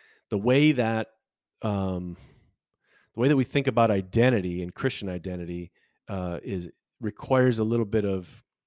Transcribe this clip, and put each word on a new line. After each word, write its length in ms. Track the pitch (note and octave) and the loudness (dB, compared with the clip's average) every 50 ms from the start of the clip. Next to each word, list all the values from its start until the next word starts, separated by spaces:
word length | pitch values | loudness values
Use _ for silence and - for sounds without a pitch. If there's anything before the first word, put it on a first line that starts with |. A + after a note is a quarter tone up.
| _ _ _ _ _ _ | _ _ _ _ _ _
The 80 | - G2+ | -4 -2
way 340 | G2+ A#2 B2+ C#3 D3 D#3 D3+ | 0 2 4 4 4 4 4
that, 360 | B2 A#2 A2+ A2+ A2 A2 - _ _ _ _ _ _ _ _ _ _ | 2 0 0 0 -2 -4 -6 _ _ _ _ _ _ _ _ _ _
um, 560 | - A2 G#2 G2 F#2+ F#2+ F#2 F2+ F2+ F2+ E2+ - - - _ _ _ _ _ _ _ _ _ _ _ _ _ _ _ _ _ | -6 -4 -2 -2 -2 -2 -4 -6 -6 -8 -10 -14 -18 -20 _ _ _ _ _ _ _ _ _ _ _ _ _ _ _ _ _
the 60 | - | 0
way 80 | A#2+ C#3 | 2 2
that 80 | D3+ | 4
we 80 | C3+ B2+ | 2 2
think 220 | - - C#3+ C3+ | 0 0 0 0
about 240 | - A#2 A#2+ A#2 A2+ | 2 2 4 4 4
identity 720 | G#2+ G2 F#2+ F#2 F#2 A#2 A#2 B2+ B2+ G#2+ F2+ F2+ F2 F2+ F2+ | 4 0 -2 0 2 4 4 4 4 2 0 -2 -4 -4 -6
and 120 | F2 - | -8 -6
Christian 340 | - - C3+ - - - G2 | -4 -4 -4 -4 -4 -6 -6
identity, 640 | F2+ F2 D#2+ F#2 F2+ F2+ F2 E2+ F2 F2 F2 E2+ _ _ _ _ _ _ _ - | -8 -6 -6 -8 -8 -8 -8 -8 -8 -8 -10 -12 _ _ _ _ _ _ _ -10
uh, 320 | G#2+ F#2+ F2+ F2+ F2 E2 - | -8 -6 -6 -6 -6 -8 -6
is, 260 | - G#2+ F#2 F2 F2 - _ _ _ _ _ | -6 -6 -6 -8 -10 -14 _ _ _ _ _
requires 580 | A#2+ G#2+ - - - - C3+ C3 B2+ B2+ A#2+ A2 | -8 -8 -8 -8 -4 0 2 4 4 4 2 2
a 60 | G#2+ | 0
little 220 | A2 A#2 A#2+ A2+ | 0 0 0 -2
bit 180 | G2+ G#2 A2 G2+ | 0 0 0 0
of 380 | G2+ G2 F#2+ F2+ D#2 - - _ _ _ _ _ | 0 -2 -4 -6 -10 -16 -20 _ _ _ _ _